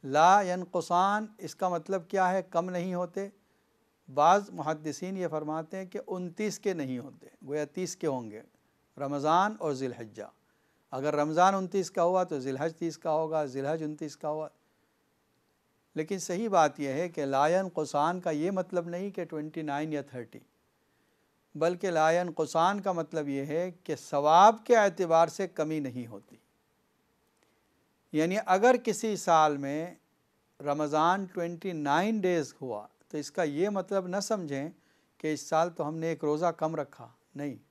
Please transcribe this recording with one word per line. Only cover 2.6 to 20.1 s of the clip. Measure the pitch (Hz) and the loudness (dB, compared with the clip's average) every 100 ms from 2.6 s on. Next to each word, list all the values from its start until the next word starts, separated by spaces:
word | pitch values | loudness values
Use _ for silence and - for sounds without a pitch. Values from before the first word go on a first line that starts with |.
| 180 | -2
नहीं | 180 180 | -4 -4
होते? | 180 180 185 196 - _ _ _ _ _ _ - | -4 -4 -6 -10 -12 _ _ _ _ _ _ -10
बाज़ | 135 151 196 202 | 4 6 6 2
मुहद्दिसीन | 185 147 156 151 143 185 190 | -8 -6 -4 -6 -8 -8 -6
ये | 175 | -4
फरमाते | 151 151 156 160 190 | -4 -6 -8 -8 -10
हैं | 185 | -10
कि | 208 | -12
उनतीस | - 185 180 165 214 - | -8 -8 -8 -4 -4 -2
के | 208 | -4
नहीं | 180 135 127 | -2 -4 -6
होते, | 135 - - _ | -8 -18 -20 _
गोया | 147 147 147 | -8 -6 -4
तीस | - 180 - | -6 -8 -4
के | 160 | -4
होंगे, | 131 113 104 - _ _ _ _ - | -4 -6 -14 -18 _ _ _ _ -10
रमज़ान | 139 143 147 165 202 214 | -6 -2 2 4 2 0
और | 165 | -4
ज़िलहिज्जा। | 135 131 120 113 101 101 _ _ _ _ _ _ | -4 -6 -8 -14 -14 -16 _ _ _ _ _ _
अगर | 131 143 147 | -4 -2 0
रमज़ान | 151 160 185 196 | 0 4 4 4
उनतीस | 185 196 180 | -2 -4 -4
का | - | 0
हुआ, | 175 185 | 2 2
तो | 180 151 | 0 -4
ज़िलहज | 131 131 160 | -4 -4 -4
तीस | 160 170 156 | -4 -6 -6
का | 170 | -2
होगा, | 156 160 156 147 | -2 0 -2 -4
ज़िलहज | 131 139 160 | -4 -4 -4
उनतीस | 156 151 156 - | -4 -8 -10 -8
का | 156 | -8
होगा। | 156 156 _ _ _ _ _ _ _ _ _ _ _ _ _ _ - | -6 -8 _ _ _ _ _ _ _ _ _ _ _ _ _ _ -8
लेकिन | 156 196 | -6 -6
सही | - 180 226 | -4 -4 2
बात | 196 151 139 | 4 4 2
यह | 143 135 | -4 -2
है | 175 | -4
कि | 165 139 | -4 -2
ला | 135 147 | 2 4
यनकुसान | 180 190 165 151 147 151 180 | 2 0 -4 -2 0 0 0
का | 175 | -4
ये | 151 165 | -2 -2
मतलब | 196 180 185 170 | -2 -2 -4 -4
नहीं | 175 196 | -6 -8
कि | 196 170 | -8 -8
ट्वेंटी | 156 151 156 | -8 -8 -8
नाइन | 156 143 156 | -6 -4 -4
या | 151 | -6
थर्टी, | 139 | -6